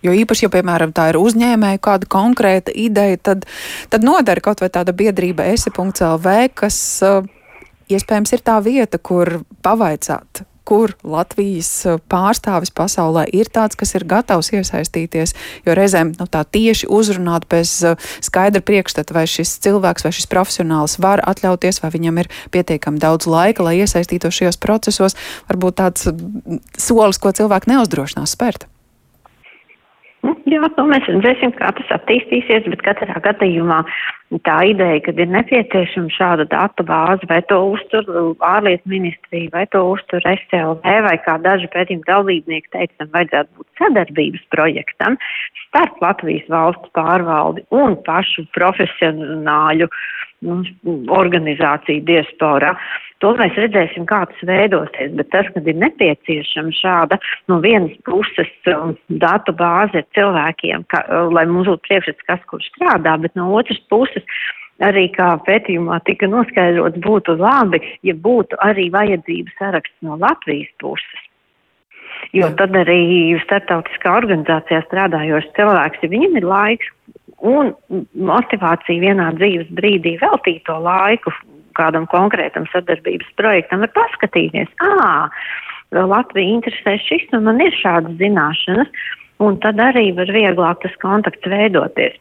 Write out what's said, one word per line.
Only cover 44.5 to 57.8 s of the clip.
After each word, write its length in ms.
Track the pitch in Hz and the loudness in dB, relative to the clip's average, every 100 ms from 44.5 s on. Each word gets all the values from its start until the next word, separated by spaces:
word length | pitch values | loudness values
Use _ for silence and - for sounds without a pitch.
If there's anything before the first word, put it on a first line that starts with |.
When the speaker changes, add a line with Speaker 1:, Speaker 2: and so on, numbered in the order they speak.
Speaker 2:
projektam 720 | 156 156 139 - - - 262 - - - - - | 0 0 0 -8 -4 -2 -2 -6 -10 -10 -14 -2
starp 340 | 285 330 - | 0 0 0
Latvijas 480 | 175 196 165 156 - | -2 -2 -4 -6 -2
valsts 400 | 160 160 170 - - | 0 2 0 -6 -4
pārvaldi 640 | 160 180 170 156 156 165 - | 0 0 2 0 0 -2 -2
un 240 | 240 277 165 | 2 2 0
pašu 460 | - 165 190 - 160 - | -2 -2 -2 -6 -6 0
profesionāļu, 1300 | 175 190 196 - 165 156 147 156 151 151 151 160 165 - - - - _ | 0 0 -4 0 -2 -2 -6 -6 0 2 2 2 0 -4 -12 -10 -14 _
nu, 220 | 170 175 180 - 208 156 117 | -6 -6 -6 -8 -8 -6 0
organizāciju 880 | 190 180 175 156 143 151 147 - 151 156 | 2 2 0 -2 0 0 0 -2 -2 2
diasporā. 640 | 170 147 - 156 139 143 185 - - - _ | 2 0 -2 2 2 2 -2 -8 -10 -12 _
To 120 | 202 | 0
mēs 220 | 240 202 180 | 2 0 0
redzēsim, 460 | 220 202 160 - 170 | 0 2 0 -4 -2
kā 140 | 208 | -2
tas 180 | 175 - | -2 -6
veidosies, 680 | 175 185 208 180 151 - 135 | -2 2 2 2 -2 -8 -8
bet 160 | - - | -6 -2
tas, 180 | 190 202 | 0 0
kad 160 | 190 156 | -2 -2
ir 120 | 160 | 0
nepieciešama 920 | 254 - 180 147 - 151 151 - 160 | -2 2 0 0 -4 -6 -4 -6 -4
šāda, 480 | 156 185 180 165 196 - - | -4 0 2 2 0 -4 -10
no 140 | - 175 | -2 2
vienas 380 | 180 220 | 4 2